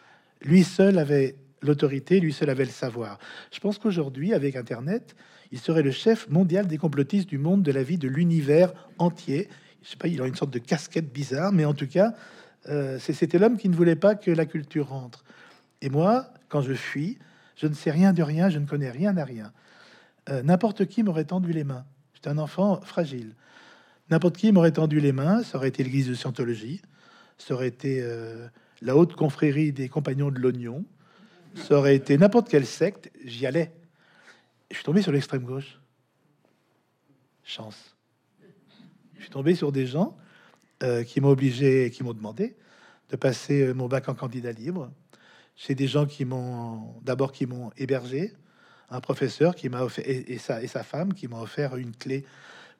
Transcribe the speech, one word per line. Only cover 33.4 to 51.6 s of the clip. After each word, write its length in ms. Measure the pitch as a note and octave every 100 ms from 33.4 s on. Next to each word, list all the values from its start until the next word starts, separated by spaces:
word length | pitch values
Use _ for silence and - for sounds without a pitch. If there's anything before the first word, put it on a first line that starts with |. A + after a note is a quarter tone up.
| C3
allais. 280 | C#3+ D#3+ - _ _ _ _ _ _ _ _ _
Je 60 | -
suis 80 |
tombé 180 | - F3
sur 80 | F#3+
l'extrême 320 | C#3+ C3+ C#3
gauche. 380 | B2 C3 C#3 - _ _ _ _ _ _ _ _ _ _ _ _ _ C#3 _ _
Chance. 540 | - - A2 G#2 - _ _ _ _ _ _ _ _ _ - _ _
Je 120 | - -
suis 40 |
tombé 200 | C#3 C#3
sur 160 | F3 D3
des 160 | C#3 B2+
gens, 300 | C#3 G3 - - _ _ _ _ _
euh, 220 | C3 A#2+
qui 160 | A#2 -
m'ont 80 | C3+
obligé, 640 | C3+ C3+ A#2+ C#3 C3 B2
qui 100 | -
m'ont 120 | B2+
demandé 420 | A2+ G#2+ A2 A3 - _ _ - _ _
de 60 |
passer, 480 | B2 C3+ A#2+ - C#3+
euh, 100 | C3+
mon 140 | B2+ B2
bac 220 | C3 B2+
en 60 |
candidat 360 | B2+ C3 B2 A#2+
libre. 400 | A2+ B2 F#3 B2+ - _ _ _ _ _
C'est 220 | _ - C3+
des 100 | C#3
gens 200 | C#3 D3
qui 180 | -
m'ont, 720 | B2+ B2+ B2 B2 A#2 A2+ A2+ A#2
d'abord 280 | - B2+ C3+
qui 160 | - B2+
m'ont 240 | B2 A#2+ -
hébergé, 560 | B2+ C3 B2 C3 G3+ - _ _ _ _ _
un 100 | B2+
professeur 540 | - C3 C3 - C#3+
qui 140 | - B2+
m'a 140 | B2
offert, 220 | B2+ - -
et, 240 | C3 -
et 60 | B2
sa, 220 | - A#2+
et 60 | A#2+
sa 160 | -
femme 300 | A2 C#3 F3+
qui 140 | F#3+ B2
m'a 100 | A#2
offert 380 | A2 -